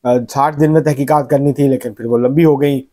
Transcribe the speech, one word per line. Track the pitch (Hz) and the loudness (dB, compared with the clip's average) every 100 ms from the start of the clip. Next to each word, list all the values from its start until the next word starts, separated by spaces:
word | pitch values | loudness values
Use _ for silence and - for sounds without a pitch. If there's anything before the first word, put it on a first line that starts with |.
अ, | 123 123 | 0 -2
साठ | 117 139 143 | -2 -2 -2
दिन | 147 151 | 0 2
में | 156 | 2
तहकीकात | 147 135 139 151 135 | 0 -4 0 0 0
करनी | 139 143 | 0 0
थी | 135 139 | 0 0
लेकिन | 131 120 | 0 -4
फिर | 104 113 | -10 -2
वो | 120 | 0
लंबी | 123 143 | 0 2
हो | 160 143 | 2 2
गई | 143 135 131 | 0 -2 -8